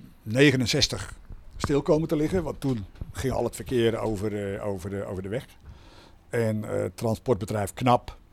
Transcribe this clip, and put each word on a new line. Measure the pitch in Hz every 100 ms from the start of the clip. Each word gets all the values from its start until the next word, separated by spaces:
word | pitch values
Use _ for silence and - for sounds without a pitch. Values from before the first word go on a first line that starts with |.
| - -
negenenzestig | - 120 147 131 117 147 - 104 - - - - - -
stil | - 143
komen | - 151 160
te | 156
liggen, | 151 185
want | 151 -
toen | 135 120 95 - -
ging | - 135
al | 113
het | 117 -
verkeer | 110 127 113 110
over, | 110 104 104 104 101 104
eh, | 107
over | 98 98
de, | 101 113
over | 95
de | 95
weg. | 120 - - - - - - - - -
En, | 120 110 107
eh, | 110 104 104 -
transportbedrijf | 113 107 - 104 107 107 98
Knap, | - 127 120 - - -